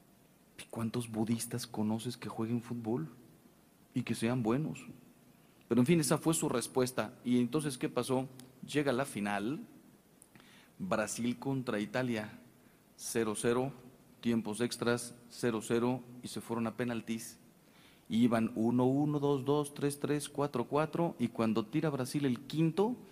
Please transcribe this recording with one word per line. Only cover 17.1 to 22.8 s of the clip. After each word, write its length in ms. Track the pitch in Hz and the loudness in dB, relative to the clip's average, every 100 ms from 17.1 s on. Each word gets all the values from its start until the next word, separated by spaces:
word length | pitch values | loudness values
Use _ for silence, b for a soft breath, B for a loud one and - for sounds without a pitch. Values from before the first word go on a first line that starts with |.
| 113 - - - - b b b b b | -6 -6 -16 -20 -20 b b b b b
Iban 400 | 113 120 113 110 - | 4 4 4 0 2
uno 280 | 117 123 | 2 4
uno, 340 | 127 135 151 147 | 4 4 2 2
dos 240 | 143 143 127 | 2 2 2
dos, 260 | 147 147 | 2 0
tres 260 | - 143 143 | -2 -2 -2
tres, 300 | - 147 - | -2 -2 -2
cuatro 380 | - 143 120 120 | -2 -2 0 0
cuatro, 500 | 143 156 165 170 - | 0 0 0 -2 0
y 100 | 120 | -2
cuando 360 | - 113 110 | 2 2 2
tira 240 | 107 156 160 | 0 0 0
Brasil 380 | 139 123 147 139 | 0 -2 0 0
el 140 | 120 | 0
quinto, 540 | - 151 165 160 | -2 2 2 4